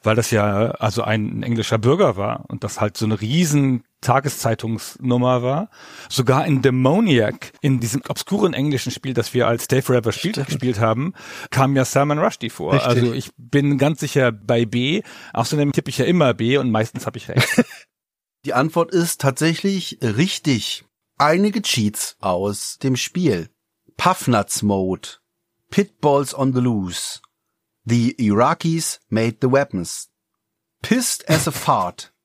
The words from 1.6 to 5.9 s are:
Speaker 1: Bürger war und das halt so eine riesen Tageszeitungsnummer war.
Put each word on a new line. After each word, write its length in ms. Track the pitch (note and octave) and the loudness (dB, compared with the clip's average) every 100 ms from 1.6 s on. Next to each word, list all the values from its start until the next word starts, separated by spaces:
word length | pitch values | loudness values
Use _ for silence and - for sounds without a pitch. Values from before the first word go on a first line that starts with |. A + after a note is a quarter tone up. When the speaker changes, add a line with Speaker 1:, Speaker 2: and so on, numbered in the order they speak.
| G#2+ A2+ | 0 0
Speaker 1:
Bürger 400 | A2 D#3+ F3+ F#2+ | 2 2 2 0
war 280 | G2+ A#2 - | -4 -6 -8
und 140 | - | -8
das 180 | G#2+ - | -8 -4
halt 160 | G#2+ - | -4 -2
so 80 | A2 | -2
eine 160 | A2 | -2
riesen 640 | A2 D#3 F3 D3 C#3 B2 _ _ - B2+ C#3+ - - | 0 0 2 4 2 0 _ _ 0 2 0 -4 -2
Tageszeitungsnummer 960 | A2+ A2+ A2 - - B2+ B2 B2 B2+ | -2 -2 -6 -8 -6 0 2 4 2
war. 260 | B2 C#3+ G#3+ - - | 0 -2 -4 -12 -20